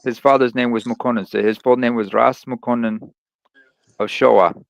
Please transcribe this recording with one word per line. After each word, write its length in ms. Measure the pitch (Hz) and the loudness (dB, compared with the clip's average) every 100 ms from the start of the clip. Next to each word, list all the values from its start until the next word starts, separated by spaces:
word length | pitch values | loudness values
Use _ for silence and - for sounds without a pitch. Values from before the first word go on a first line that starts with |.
his 140 | - 117 | -8 -2
father's 360 | 139 135 127 | 2 2 2
name 160 | 117 123 | -2 -2
was 140 | 117 | -2
Mukonnen. 440 | 113 117 127 117 95 | -6 -6 -4 -4 -4
So 140 | 104 | -2
his 160 | 104 110 | -2 -2
full 180 | - 123 | 0 0
name 180 | 123 | 0
was 180 | 120 101 | -2 -2
Ras 320 | 107 120 131 | 2 2 0
Mukonnen 560 | - 123 - 120 117 110 - _ _ _ _ _ _ _ _ _ | -10 -12 -4 -4 -4 -6 -12 _ _ _ _ _ _ _ _ _
of 100 | 104 | -8
Showa. 460 | - 127 110 90 - | 0 2 4 4 0